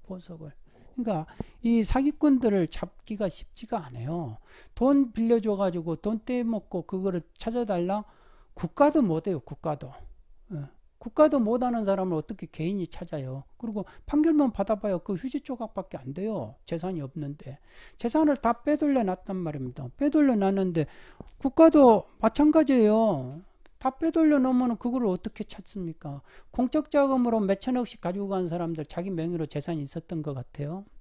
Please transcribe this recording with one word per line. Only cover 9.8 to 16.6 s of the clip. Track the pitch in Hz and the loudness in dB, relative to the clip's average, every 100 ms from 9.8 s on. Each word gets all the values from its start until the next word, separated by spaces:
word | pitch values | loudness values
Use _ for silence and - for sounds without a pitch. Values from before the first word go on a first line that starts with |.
| 131 - - - - - - | -8 -16 -20 -20 -20 -20 -14
예. | 165 139 _ _ _ | -12 -12 _ _ _
국가도 | 226 - 302 285 | -4 4 4 4
못하는 | 214 240 247 233 196 | 0 0 -2 -2 0
사람을 | 190 185 160 | 0 0 -2
어떻게 | - 208 160 | -4 -10 -14
개인이 | - 160 202 170 | -8 -4 -4 -6
찾아요? | - 180 151 131 135 - - | -10 -10 -10 -8 -10 -14 -12
그리고 | 226 208 185 - - | -8 -8 -10 -14 -2
판결만 | 294 320 302 269 | 2 4 4 2
받아봐야 | - 196 208 208 180 | 0 -2 -2 -2 -4
그 | - | -4
휴지 | 185 262 285 | -6 -6 -8
조각밖에 | - 247 226 202 - 147 | -8 -10 -10 -10 -10 -12
안 | 127 | -12
돼요. | 143 214 196 113 - | -8 -6 -6 -8 -12